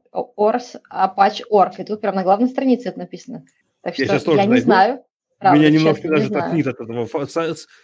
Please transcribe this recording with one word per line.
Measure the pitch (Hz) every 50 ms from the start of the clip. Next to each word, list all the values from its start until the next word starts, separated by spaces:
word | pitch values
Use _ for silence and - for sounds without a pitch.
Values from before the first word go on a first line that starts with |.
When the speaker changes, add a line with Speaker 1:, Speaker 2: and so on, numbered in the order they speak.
| _ _ -
Speaker 1:
Ors | - - - _ - 208 220 226 247 - - - - _ - -
Apache | 180 190 190 - - 196 214 202 - - -
Org, | 214 202 180 - - -
и | 180
тут | - 214 214
прям | - 202 185
на | 190 185
главной | 185 196 202 247 254
странице | 254 - 269 262 240 - - 185
это | - 180
написано. | 180 - - 175 - - 156 160 - _ _ _ _ _ _ _ -
Так | 180 -
Speaker 2:
Я | - 131
Speaker 1:
что |
Speaker 2:
щас | - - - -
тоже | 175 156 143
Speaker 1:
я | 196
не | 208 240
Speaker 2:
зайду. | 262
Speaker 1:
знаю. | - - 208 185 196 226 277 262 _ _ _ _ _ _ _ -
Правда, | 196 190 151 147
Speaker 2:
Меня | 156 151
немножко | 151 156 156 160 147 - -
Speaker 1:
честно, | 160
не | 156 147
Speaker 2:
даже | 139 135
Speaker 1:
знаю. | 208 151 - - 170 160 143
Speaker 2:
тошнит |
от | 135 120 -
этого | 117 110 117 120 117
фа-, | 110 - 156 143
са-, | - - 165 165 160 160
с-, | - - _ _ _